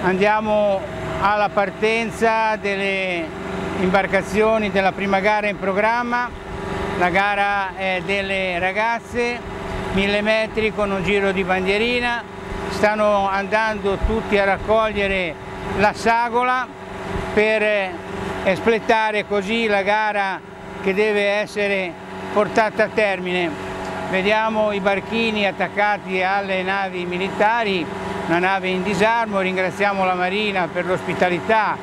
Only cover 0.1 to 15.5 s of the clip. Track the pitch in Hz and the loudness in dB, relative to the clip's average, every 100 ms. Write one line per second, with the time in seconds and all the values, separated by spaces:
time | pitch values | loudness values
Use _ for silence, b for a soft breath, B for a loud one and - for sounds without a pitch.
0.1 | 185 208 214 214 208 208 196 185 165 - | 2 4 2 2 2 2 0 -4 -8 -6
1.1 | - 190 208 208 - 202 185 214 226 226 | 0 2 2 2 2 0 0 0 0 -2
2.1 | - 226 220 220 214 196 196 196 196 185 | 0 2 2 2 0 -2 -2 -2 0 -2
3.1 | 175 156 - - - - - 185 190 185 | -2 -4 -8 -8 -6 -6 -2 2 4 4
4.1 | 190 - 202 214 220 208 190 190 185 196 | 0 2 2 4 4 2 2 2 0 0
5.1 | 196 196 214 208 190 190 190 220 233 240 | 2 4 2 0 -2 -2 2 2 2 0
6.1 | 240 240 - - - - - - - 180 | -2 -4 -8 -10 -8 -6 -6 -4 0 2
7.1 | 180 202 202 202 202 190 180 190 185 175 | 2 2 2 0 0 -2 -4 -2 -2 -2
8.1 | 202 196 190 190 175 185 190 226 233 233 | -2 -2 -2 -2 -2 -2 0 -2 -2 -4
9.1 | 233 240 240 - - - - - 190 196 | -4 -2 -4 -8 -10 -8 -6 -2 0 2
10.1 | 208 208 220 220 220 214 196 202 196 175 | 2 2 2 0 0 -2 0 -2 0 0
11.1 | 202 196 190 180 185 185 202 233 247 240 | 2 2 0 0 0 2 0 2 0 0
12.1 | 240 190 - - - - - 208 214 208 | -4 -6 -12 -8 -6 -6 0 2 4 4
13.1 | 208 196 190 196 214 220 214 196 190 - | 4 2 0 0 0 0 0 -2 0 0
14.1 | 220 190 202 196 190 190 220 220 202 202 | 0 2 2 2 0 2 2 2 0 0
15.1 | 190 175 139 - | 0 -2 -6 -12